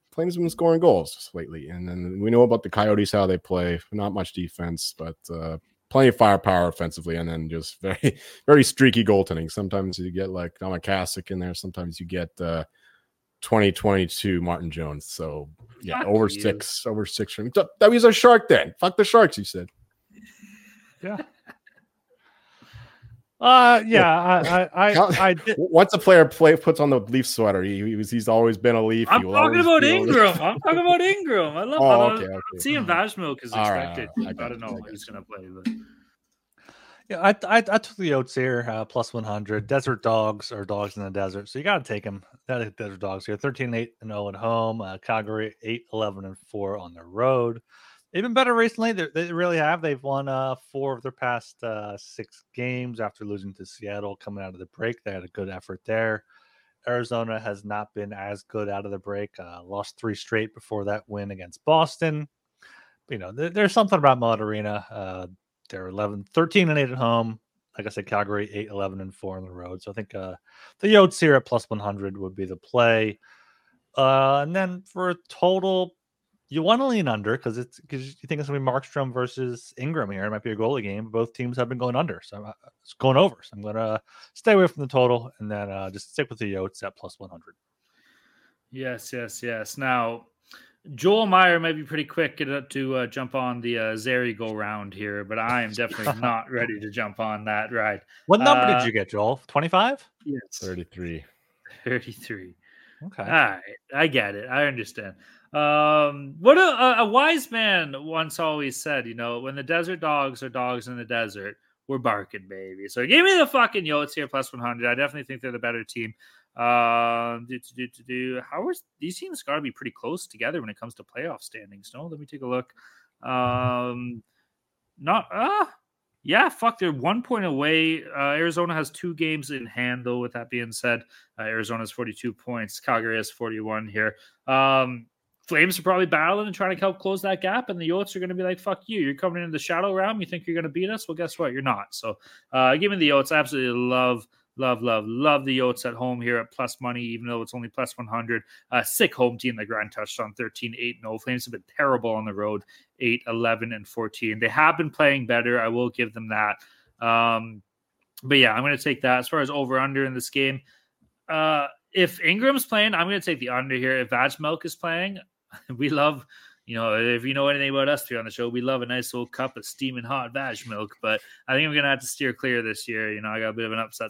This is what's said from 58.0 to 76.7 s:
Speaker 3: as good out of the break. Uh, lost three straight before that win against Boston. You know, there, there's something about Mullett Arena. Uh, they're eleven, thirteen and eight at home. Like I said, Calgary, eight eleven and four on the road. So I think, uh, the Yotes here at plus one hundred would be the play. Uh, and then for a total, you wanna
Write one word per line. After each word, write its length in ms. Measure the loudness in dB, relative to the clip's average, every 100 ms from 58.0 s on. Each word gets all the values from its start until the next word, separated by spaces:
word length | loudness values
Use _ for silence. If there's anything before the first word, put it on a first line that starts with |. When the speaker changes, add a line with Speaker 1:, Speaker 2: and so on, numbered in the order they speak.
| -10
Speaker 3:
as 300 | -10 -12 -12
good 260 | -10 -8 -6
out 160 | -6 -8
of 60 |
the 80 | -10
break. 320 | -8 -8 -8 -12
Uh, 240 | -18 -18
lost 340 | -12 -10 -10 -8
three 160 | -6
straight 400 | -6 -2 -2 -2
before 320 | -8 -10 -6 -4
that 160 | -6 -6
win 240 | -10 -10
against 340 | -12 -16 -6 2
Boston. 640 | 2 2 -2 -4 -4 -10 _ _ _ _ -20 _ _ -14
You 80 | -12
know, 140 | -10
there, 180 | -8 -4
there's 240 | 2 4
something 240 | 4 4 6
about 220 | 6 6
Mullett 220 | 2 2
Arena. 440 | 0 -4 -4 -6 -8
Uh, 360 | -12 -10 -10 -14 -18 _ _ -16
they're 180 | -14 -8
eleven, 360 | -4 -4 -4 -2 0
thirteen 340 | 2 2 4
and 80 | 2
eight 140 | 0
at 60 | 0
home. 400 | 2 2 0 -8 _ _ _ -12
Like 80 | -10
I 20 |
said, 160 | -10 -4
Calgary, 420 | -4 -2 -4 -6
eight 140 | -8 -8
eleven 320 | -6 -8 -8
and 100 | -14
four 260 | -12 -12 -12
on 60 |
the 80 | -14
road. 300 | -16 -14 -14
So 80 | -12
I 60 | -12
think, 180 | -12
uh, 220 | -12 -12 -14 _ _ -20 _
the 60 | 6
Yotes 260 | 8 8 6
here 140 | 6
at 140 | 6 4
plus 200 | -2 -2
one 120 | -6
hundred 360 | -6 -6 -8 -8
would 200 | -10 -8
be 100 | -8
the 120 | -10
play. 600 | _ 4 4 4 2 -4 _ _ _ _ _ _ _ 2
Uh, 440 | 4 6 4 2
and 140 | 0 -2
then 280 | -4 -6
for 260 | -12 -4 -4
a 60 | -4 -10
total, 640 | 0 2 4 2 0 -2 -8 _ _ _ _ _
you 120 | -2
wanna 240 | 2